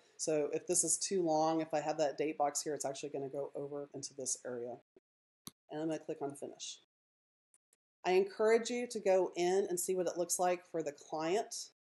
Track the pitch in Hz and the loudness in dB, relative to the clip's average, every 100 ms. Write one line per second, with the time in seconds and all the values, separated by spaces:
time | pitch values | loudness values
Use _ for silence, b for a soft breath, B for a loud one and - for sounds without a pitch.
0 | B B - 156 147 160 - 175 160 - | B B 0 2 2 0 0 2 2 0
1 | - 196 165 156 160 165 156 151 151 151 | 0 2 2 4 4 2 0 0 0 0
2 | 147 139 147 151 143 143 160 139 139 143 | 0 0 -2 0 0 0 -4 -4 -4 -6
3 | 143 143 135 143 143 147 143 143 143 139 | -6 -6 -6 -6 -6 -6 -8 -8 -8 -10
4 | 139 - 127 - 127 123 120 120 _ - | -10 -8 -6 -4 -6 -6 -8 -10 _ -20
5 | _ _ _ _ - - - 151 160 156 | _ _ _ _ -20 -20 -10 -4 -2 -4
6 | - 156 139 143 - - - - _ _ | -4 -6 -6 -6 -10 -10 -12 -12 _ _
7 | _ _ _ _ _ _ _ _ _ _ | _ _ _ _ _ _ _ _ _ _
8 | 180 185 196 - 220 226 226 240 240 220 | 2 4 4 2 4 4 4 -2 -4 0
9 | 190 185 180 170 175 190 202 180 - 185 | 4 4 4 2 2 4 2 0 0 0
10 | 170 170 175 - 180 180 - 165 156 190 | 0 -2 -2 2 2 0 -2 -4 -4 -6
11 | - 156 160 208 240 - - _ | -8 -4 0 0 0 -6 -12 _